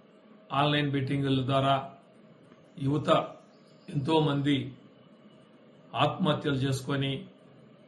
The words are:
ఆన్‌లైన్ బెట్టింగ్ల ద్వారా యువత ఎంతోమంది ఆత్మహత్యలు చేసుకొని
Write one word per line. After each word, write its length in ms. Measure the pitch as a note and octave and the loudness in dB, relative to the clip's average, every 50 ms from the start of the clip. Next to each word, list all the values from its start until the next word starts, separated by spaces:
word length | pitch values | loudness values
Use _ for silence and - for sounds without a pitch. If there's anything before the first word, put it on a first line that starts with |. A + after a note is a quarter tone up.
| - - - - - - - - - - - | -20 -20 -20 -20 -20 -20 -20 -20 -12 -4 0
ఆన్‌లైన్ 380 | C3+ D3 D3 D3 D3 D3 C#3+ | 2 2 4 2 2 0 0
బెట్టింగ్ల 500 | C3+ C#3 B2+ B2+ C#3+ C#3 C#3 C#3 C3+ C3 B2+ | 0 -2 -2 -2 -2 -2 0 2 0 0 2
ద్వారా 320 | B2+ C3+ C3+ C3+ C3+ C3+ C3+ - - - - - - - - - - - - - - - - - - - - | 2 2 2 4 4 2 2 0 -6 -14 -20 -20 -20 -20 -20 -20 -20 -20 -20 -20 -20 -20 -20 -20 -20 -12 -4
యువత 320 | C#3 C3+ C#3+ D3+ B2+ - D#3+ G#2+ F#2+ - - - - - - - - - - - - - | -2 0 0 0 2 2 2 2 0 -2 -10 -18 -20 -20 -20 -20 -20 -20 -20 -20 -16 -8
ఎంతోమంది 680 | - D3 C3 C#3 D#3+ D#3 D3+ D3 C#3+ C#3+ C3+ C#3+ C#3+ B2+ A#2+ - - - - - - - - - - - - - - - - - - - - - - - - - - | -6 -4 -2 2 2 2 2 2 0 0 0 0 0 0 -2 -6 -12 -16 -20 -20 -20 -20 -20 -20 -20 -20 -20 -20 -20 -20 -20 -20 -20 -20 -20 -20 -20 -20 -20 -10 -2
ఆత్మహత్యలు 640 | A#2 C#3 D3+ - - F#3+ D#3 D3 C#3 - D3+ C#3 B2+ | 0 0 0 0 0 0 0 0 0 0 -2 0 0
చేసుకొని 540 | C3 C#3 B2+ B2+ - - C#3+ C3+ C3+ C3+ C3+ - - - - - - - - - - - - - - | 0 0 -2 -2 -4 -4 -2 -2 -2 -4 -4 -6 -10 -14 -20 -20 -20 -20 -20 -20 -20 -20 -20 -20 -20